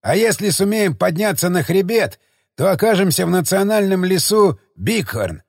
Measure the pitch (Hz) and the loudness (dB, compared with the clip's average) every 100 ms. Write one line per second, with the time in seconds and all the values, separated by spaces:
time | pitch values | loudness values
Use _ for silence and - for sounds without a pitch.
0 | 113 175 226 196 202 160 196 214 202 131 | 0 0 2 0 -2 0 0 0 -2 0
1 | 180 165 214 175 175 180 160 185 185 226 | -2 0 -2 0 -2 -2 0 0 2 0
2 | 131 - _ _ _ - 175 185 220 196 | -2 -6 _ _ _ -2 0 2 2 2
3 | 190 139 175 180 160 190 202 214 196 190 | 2 0 0 0 0 0 2 0 0 0
4 | 180 185 - 214 196 120 _ - 98 226 | 0 0 0 2 2 0 _ -8 -4 -2
5 | 135 113 95 78 | -4 -4 -6 -6